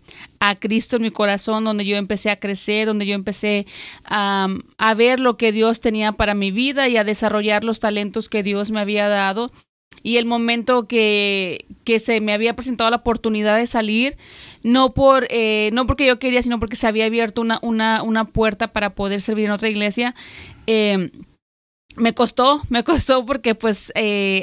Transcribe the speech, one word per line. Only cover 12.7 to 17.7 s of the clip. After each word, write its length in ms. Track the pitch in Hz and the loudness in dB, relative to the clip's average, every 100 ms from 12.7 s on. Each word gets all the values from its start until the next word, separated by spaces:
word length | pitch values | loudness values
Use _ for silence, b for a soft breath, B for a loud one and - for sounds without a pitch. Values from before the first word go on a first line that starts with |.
| 233 226 | -2 0
la 80 | 233 | 0
oportunidad 600 | 240 226 226 214 208 214 | 0 -2 -2 0 2 2
de 100 | 240 | 0
salir, 500 | 240 220 220 262 - B B B B | -2 0 0 0 -4 B B B B
no 320 | 226 254 262 | 2 4 4
por, 340 | 262 269 269 247 | 4 6 6 2
eh, 400 | 233 220 214 214 | 0 0 0 0
no 160 | 233 254 | 0 0
porque 180 | 269 269 | 2 2
yo 140 | 254 | 2
quería, 240 | 254 247 | 2 0
sino 160 | 240 240 | 0 -2
porque 160 | 214 233 | -4 -2
se 120 | 233 | 0
había 180 | 214 220 | 2 0
abierto 340 | 233 226 233 | 0 -2 -2
una, 200 | 226 226 | -2 -2
una, 420 | 233 | -2